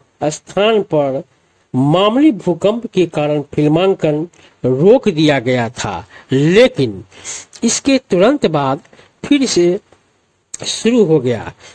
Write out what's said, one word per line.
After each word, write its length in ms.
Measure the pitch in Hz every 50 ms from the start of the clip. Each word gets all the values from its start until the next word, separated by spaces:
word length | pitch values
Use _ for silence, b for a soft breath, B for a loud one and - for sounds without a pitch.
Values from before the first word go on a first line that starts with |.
| _ _ _ _ 143
स्थान 580 | 151 151 - - - - 185 208 226 226 208 165
पर 400 | - 160 151 143 135 131 139 - - _ _ _ _ _ _ _ _ -
मामूली 580 | 127 135 147 165 185 202 214 233 269 302 311
भूकंप 540 | 220 185 - 180 165 165 - 202 226 233 226 - -
के 120 | 190 170
कारण 360 | 160 - 156 147 147 147 147 139 - -
फिल्मांकन 720 | 151 151 147 156 165 190 196 190 - - 156 147 151 170 - b b b b b b -
रोक 460 | 127 131 135 165 202 247 262 - 214
दिया 300 | 160 151 156 147 139 135
गया 300 | 110 131 127 123 117 113
था, 380 | - - - 107 92 85 - B B B B B
लेकिन 720 | 127 135 147 165 185 220 262 254 - - 131 113 98 92 - B B B B B B B B B - - 233
इसके 340 | 233 - - - 285 269 254 - _
तुरंत 360 | 202 175 190 247 294 - -
बाद 340 | 180 156 143 139 131 139 175 - b b b b b b _ -
फिर 200 | - 285 277 262
से 340 | - - 175 175 175 180 - - _ _ _ _ _ _ _ _ _ _ _ _ _ - - -
शुरू 380 | - - - - 226 254 233 196
हो 140 | 156 156 147
गया। 340 | 120 127 117 101 85 82 b b b b b